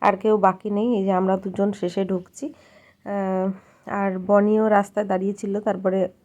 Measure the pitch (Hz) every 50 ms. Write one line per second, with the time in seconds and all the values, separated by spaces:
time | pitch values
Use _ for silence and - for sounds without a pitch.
0 | - 202 196 190 - 220 214 208 196 190 185 190 - 208 202 202 220 247 240 196
1 | 190 196 185 185 190 185 190 190 196 190 180 196 202 208 202 - 180 180 175 196
2 | 196 185 190 180 185 - _ - 277 302 311 - _ _ _ _ _ _ _ _
3 | _ 202 202 202 190 190 190 185 190 196 190 - - _ _ _ _ - - 202
4 | 196 196 185 185 180 190 208 202 208 208 214 214 220 214 214 202 196 - - 208
5 | 208 196 190 185 190 202 202 - - 202 196 208 208 214 190 190 190 185 185 190
6 | 180 185 - _ _